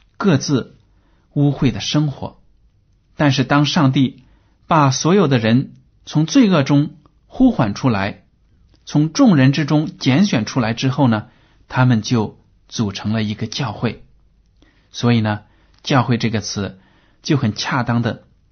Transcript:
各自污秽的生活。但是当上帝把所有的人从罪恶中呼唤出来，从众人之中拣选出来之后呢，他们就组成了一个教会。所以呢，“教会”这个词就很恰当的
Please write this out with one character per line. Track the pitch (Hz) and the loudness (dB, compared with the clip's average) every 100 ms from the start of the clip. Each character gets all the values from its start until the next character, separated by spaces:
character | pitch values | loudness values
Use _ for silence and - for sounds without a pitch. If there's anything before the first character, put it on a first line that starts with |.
| _ - | _ -4
各 | 202 135 | 0 0
自 | - 131 - _ _ _ _ _ _ | 0 -4 -4 _ _ _ _ _ _
污 | 147 143 | -2 0
秽 | 139 131 | 0 -2
的 | 101 | -4
生 | - 147 151 | -4 -2 -2
活。 | 131 - - _ _ _ _ _ _ _ - | -6 -14 -16 _ _ _ _ _ _ _ -2
但 | 147 | 0
是 | 135 | 0
当 | 127 143 143 | 0 0 0
上 | 180 139 | 0 0
帝 | 135 127 - - _ _ _ - | 2 0 -4 -20 _ _ _ -2
把 | 165 139 | 2 2
所 | 131 156 | 0 2
有 | 196 156 | 2 2
的 | 131 | 2
人 | 110 120 - - _ _ | 2 2 0 -10 _ _
从 | - 151 156 | -4 -2 2
罪 | 277 220 | 4 4
恶 | 175 | 2
中 | 135 143 147 - _ _ _ | 2 2 0 -6 _ _ _
呼 | - 262 | 2 2
唤 | - 113 | 2 -2
出 | 107 131 | -2 -2
来， | 104 98 98 _ _ _ _ _ _ - | 0 -2 -8 _ _ _ _ _ _ -4
从 | 151 156 | 0 0
众 | 160 269 156 | 4 4 6
人 | 131 | 4
之 | 143 147 | 2 0
中 | 151 156 - | 0 -2 -4
拣 | 139 131 202 | 0 2 2
选 | 120 107 | 0 -2
出 | 139 | -2
来 | 110 113 | -2 -2
之 | 135 | -2
后 | 131 135 | 0 0
呢， | 107 - _ _ _ _ | 0 -4 _ _ _ _
他 | - 127 | 0 2
们 | 113 | 2
就 | 104 120 104 - _ _ _ | 0 -2 -2 -8 _ _ _
组 | - 107 | -6 -4
成 | 92 107 | -4 -4
了 | 110 | -4
一 | 107 | -4
个 | 104 113 | -6 -8
教 | - 131 | -6 -8
会。 | 104 117 - - _ _ _ _ _ _ _ _ | -6 -6 -8 -16 _ _ _ _ _ _ _ _
所 | - 120 | -4 0
以 | 117 | 0
呢， | 107 104 - _ _ _ | 0 -4 -10 _ _ _
“教 | - 139 | -2 0
会” | 117 117 | 0 -2
这 | 117 | -2
个 | 107 | -4
词 | - 104 95 - _ _ _ _ | -6 -8 -10 -12 _ _ _ _
就 | - 147 | -4 -2
很 | 113 101 | -2 -4
恰 | - - | -4 -4
当 | 120 117 | -2 -2
的 | 117 - _ _ _ | -2 -6 _ _ _